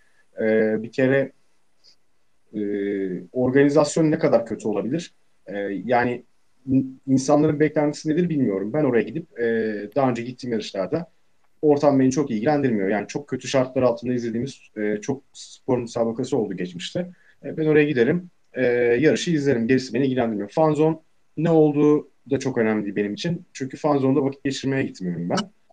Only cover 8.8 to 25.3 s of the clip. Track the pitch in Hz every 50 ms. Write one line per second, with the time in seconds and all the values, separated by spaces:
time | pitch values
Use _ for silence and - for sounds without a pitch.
8.8 | 151 131 120 113 101 107 123 165 175 - - 117 117 113 113 113 110 110 107 101
9.8 | 104 104 - 139 135 127 123 117 117 123 127 - - 123 117 107 - - - 98
10.8 | 92 90 - 165 175 - _ _ _ _ _ _ _ _ _ _ - 151 147 143
11.8 | 151 143 135 135 131 131 131 156 143 - 117 104 113 147 151 143 143 127 113 101
12.8 | 95 95 107 104 104 - - 143 - - 135 127 - 127 - 135 127 127 - 135
13.8 | 123 123 117 - - 127 123 123 117 117 110 117 131 135 - - _ _ - 110
14.8 | 104 104 107 104 - - 135 135 - _ - - - - - - _ - 127 123
15.8 | 120 117 - 123 117 117 113 - 127 - 147 123 107 98 92 87 90 90 87 -
16.8 | - - - 180 180 - - _ _ _ _ _ - 139 - 156 156 156 151 151
17.8 | 151 147 147 123 113 127 170 180 180 - _ _ _ _ - 123 131 123 120 120
18.8 | 123 117 117 123 147 151 143 - - 180 160 147 139 143 135 117 113 113 131 127
19.8 | 127 - - 127 143 135 127 127 120 113 110 98 101 104 - 160 160 156 151 143
20.8 | 156 160 160 156 - _ _ _ _ _ _ 151 156 170 165 160 156 151 143 147
21.8 | 147 147 151 143 - - _ _ _ - 135 131 131 131 120 123 110 107 107 107
22.8 | 101 101 98 107 104 101 104 101 - 170 175 - - _ - - 135 131 - -
23.8 | - 156 147 139 131 135 135 147 135 135 135 - - 139 139 - - 135 135 135
24.8 | 139 - - - - - - 165 170 175